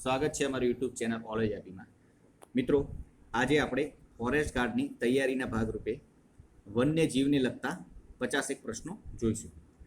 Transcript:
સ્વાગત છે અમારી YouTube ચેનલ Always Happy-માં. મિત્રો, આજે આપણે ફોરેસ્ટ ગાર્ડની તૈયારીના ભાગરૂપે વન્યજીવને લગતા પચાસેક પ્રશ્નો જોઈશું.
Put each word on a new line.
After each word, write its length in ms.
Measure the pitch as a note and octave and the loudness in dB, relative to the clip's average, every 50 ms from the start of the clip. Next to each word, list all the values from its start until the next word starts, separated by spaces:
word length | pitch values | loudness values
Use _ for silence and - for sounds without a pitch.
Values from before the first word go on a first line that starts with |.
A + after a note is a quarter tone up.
| - | -2
સ્વાગત 280 | C3 B2+ C3 D3 D3 | -2 0 2 0 -2
છે 120 | - - C#3+ | 0 0 -2
અમારી 240 | C3+ C3+ B2+ B2 B2 | -2 0 0 0 0
YouTube 260 | A#2+ A#2+ C3 A#2+ A#2+ | 0 0 -2 -4 -4
ચેનલ 280 | - A#2 A2+ A#2 A2+ | -4 -2 -2 -2 -4
Always 320 | A2+ A2 G#2+ A2+ A2+ G#2+ G2+ | -6 -4 -2 0 0 0 -2
Happy-માં. 320 | F#2 F2+ F#2+ F#2 F#2 - - _ _ _ _ _ _ _ - _ _ - - _ | -4 -8 -12 -16 -16 -18 -20 _ _ _ _ _ _ _ -20 _ _ -20 -4 _
મિત્રો, 400 | B2 B2+ - D3 C#3 C#3+ - - - - - - - - - - | -2 2 4 4 2 2 0 -6 -10 -12 -14 -18 -20 -18 -4 0
આજે 260 | A#2 B2+ B2+ D3 D3+ | 0 2 4 4 4
આપણે 320 | C3 - B2+ C3 D#3 D3 - - - - - - | 4 2 0 0 -2 -2 -4 -12 -20 -20 -10 -6
ફોરેસ્ટ 380 | A#2 B2 C3+ D3+ D3+ - - | -2 0 2 2 0 0 0
ગાર્ડની 320 | B2+ B2 A#2+ G#2+ A#2+ C#3+ C#3 | 0 0 0 0 -2 -2 -2
તૈયારીના 580 | - - A#2+ A#2+ B2+ C3+ C3+ C3 C3 C3 B2+ | -4 -2 0 2 4 4 4 2 0 0 -2
ભાગરૂપે 540 | B2 C3 A2 A2+ A2 G#2+ G#2 G2+ G#2 A2+ D3 - - _ _ _ _ _ - - - _ - - - | -2 -2 -2 -2 -2 -2 -4 -4 -4 -6 -6 -8 -16 _ _ _ _ _ -20 -20 -20 _ -20 -18 -4
વન્યજીવને 720 | G2+ A#2 B2+ D3 D#3 D#3+ D#3+ D3+ - C3 C#3 C#3 D3 C#3 | 0 2 4 4 4 4 4 4 4 2 4 4 4 4
લગતા 460 | B2+ A#2 - - - C3 E3 F3+ - - - - - - - - | 4 2 0 -2 -4 -4 -4 -6 -10 -16 -20 -20 -20 -20 -8 -6
પચાસેક 460 | B2+ A#2+ - C#3 C3 - C#3 - - | -4 0 0 0 0 -2 -4 -6 -6
પ્રશ્નો 340 | - A2 - - D3+ G3 - - - - - | -8 -8 -8 -8 -10 -12 -12 -12 -12 -8 -2
જોઈશું. 320 | A#2 A2+ G#2+ - - - - - - - _ _ - | 0 0 0 0 -4 -12 -18 -20 -20 -20 _ _ -20